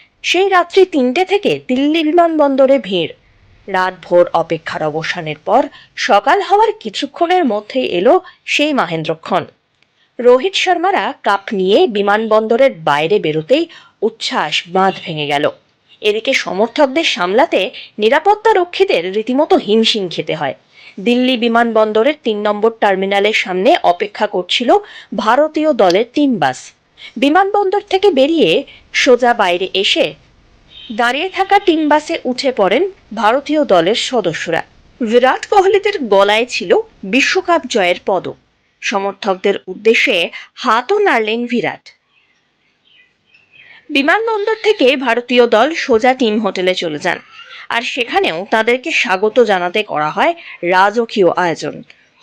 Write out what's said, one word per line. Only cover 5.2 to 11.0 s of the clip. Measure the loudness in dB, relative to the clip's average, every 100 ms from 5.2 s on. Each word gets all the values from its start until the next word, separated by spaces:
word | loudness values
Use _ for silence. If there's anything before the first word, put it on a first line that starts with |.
| -8 -10
পর | 0 0 0 -8 -20 -10
সকাল | 0 2 2 0
হওয়ার | 2 2 2 -2
কিছুক্ষণের | -10 -10 -10 -4 0 2
মধ্যেই | 0 -2 -4 -4 -2 0
এলো | 2 2 0 _
সেই | -8 -2 -2
মাহেন্দ্রক্ষণ। | 0 -2 -4 -6 -8 -4 -4 -4 _ _ _ _ _ _ 0
রোহিত | 4 4 2
শর্মারা | -2 -2 0 0 0